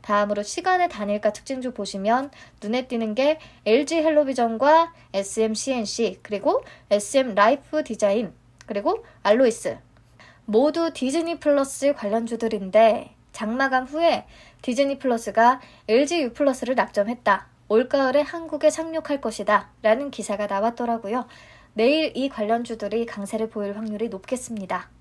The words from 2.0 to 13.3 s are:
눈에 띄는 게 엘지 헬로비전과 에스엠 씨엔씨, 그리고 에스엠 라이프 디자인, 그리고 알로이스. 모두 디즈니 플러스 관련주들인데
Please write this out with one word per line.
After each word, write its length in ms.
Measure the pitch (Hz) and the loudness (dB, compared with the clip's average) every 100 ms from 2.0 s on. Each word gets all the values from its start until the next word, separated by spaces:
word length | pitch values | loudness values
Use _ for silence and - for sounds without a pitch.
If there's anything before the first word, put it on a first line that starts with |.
| 196 247 277 - - _ | 0 0 0 -12 -20 _
눈에 240 | 208 240 254 | -4 -4 -2
띄는 280 | 240 226 | -4 -4
게 260 | 214 277 311 - - | 0 0 0 -6 -8
엘지 320 | - 233 285 330 | 2 2 2 0
헬로비전과 960 | 311 302 277 254 233 226 269 320 330 - _ | 4 4 2 0 0 2 6 6 4 -4 _
에스엠 400 | 196 196 - 220 | -6 -4 -2 -2
씨엔씨, 680 | 214 - 254 208 - 220 185 | -2 -4 -4 -4 -2 -4 -4
그리고 400 | - 202 269 453 - - _ | -8 -2 0 0 -4 -20 _
에스엠 440 | 208 208 269 262 | -2 2 0 2
라이프 480 | 196 208 285 - 302 | 4 4 4 -2 -4
디자인, 520 | 294 214 208 202 214 - _ _ - | -4 -2 0 0 -2 -10 _ _ -8
그리고 380 | 202 254 440 - _ | -4 -2 -2 -6 _
알로이스. 560 | 190 220 262 220 165 110 _ _ _ _ - _ | 2 6 4 2 -8 -10 _ _ _ _ -20 _
모두 480 | - 214 294 320 330 | 0 2 4 2 -4
디즈니 480 | 320 262 311 330 339 | -2 -2 -2 -4 -2
플러스 540 | - 285 269 - 269 | 2 2 0 0 -2
관련주들인데 1200 | 285 208 220 233 233 226 220 190 208 226 220 - _ _ | 0 -2 -2 -2 -4 -4 -4 2 6 6 4 -4 _ _